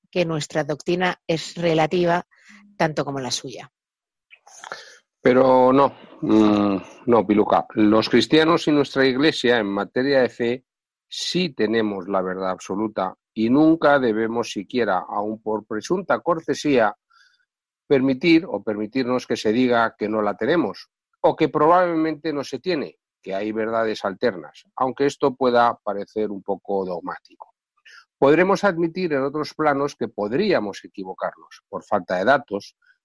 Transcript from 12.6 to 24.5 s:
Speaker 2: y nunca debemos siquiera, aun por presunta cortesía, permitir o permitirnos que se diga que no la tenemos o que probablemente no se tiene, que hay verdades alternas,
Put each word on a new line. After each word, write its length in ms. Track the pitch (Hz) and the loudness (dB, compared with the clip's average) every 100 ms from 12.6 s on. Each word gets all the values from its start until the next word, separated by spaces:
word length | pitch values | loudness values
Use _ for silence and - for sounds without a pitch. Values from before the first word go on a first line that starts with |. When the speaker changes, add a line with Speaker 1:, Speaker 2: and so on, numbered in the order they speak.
| - 98 110 104 95 - _ | -6 -6 -4 -4 -6 -6 _
Speaker 2:
y 160 | - 113 | -4 0
nunca 520 | 135 160 165 147 143 | 4 4 4 4 4
debemos 500 | 123 107 113 117 110 | 2 0 -2 -4 -6
siquiera, 540 | 107 92 123 107 90 87 | -8 -6 -2 0 -2 -4
aun 320 | 104 104 110 | -6 -6 -6
por 240 | 107 107 | -6 -8
presunta 540 | - 107 - 185 180 120 | -6 -8 -4 -4 -2 -2
cortesía, 800 | - 165 - 131 147 131 107 - _ _ _ _ _ _ _ _ - | -2 -4 -4 -4 0 2 2 -2 _ _ _ _ _ _ _ _ 0
permitir 580 | 139 135 131 175 165 | 2 2 0 4 2
o 160 | 180 101 | 2 -6
permitirnos 680 | 104 104 107 131 123 127 - | -6 -6 -4 -4 -2 -2 -4
que 80 | 120 | -4
se 160 | 110 | 0
diga 420 | 113 127 117 113 - | 2 2 2 0 -2
que 120 | 104 | -4
no 120 | 110 | -2
la 160 | 104 98 | -2 -2
tenemos 540 | 113 170 110 - - _ _ _ | 0 0 0 -6 -18 _ _ _
o 160 | 170 - | 0 2
que 120 | 151 | 0
probablemente 840 | 156 151 180 175 165 160 147 165 | 2 4 4 2 0 -2 -4 -6
no 100 | 143 | -6
se 160 | 127 127 | -6 -8
tiene, 400 | 185 160 90 - _ _ | -4 -4 -6 -12 _ _
que 140 | 92 95 | -8 -6
hay 160 | 110 | -4
verdades 520 | 110 110 113 110 104 | -4 -4 -2 -2 -4
alternas, 600 | 104 95 123 92 76 | -6 -2 -4 -4 -12